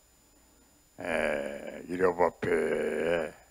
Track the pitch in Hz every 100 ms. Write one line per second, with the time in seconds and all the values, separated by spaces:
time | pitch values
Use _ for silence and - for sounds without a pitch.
0 | _ _ _ _ _ _ _ _ _ -
1 | 92 82 78 73 71 71 76 73 - 90
2 | 92 87 85 - - 85 78 76 76 76
3 | 80 85 78 - -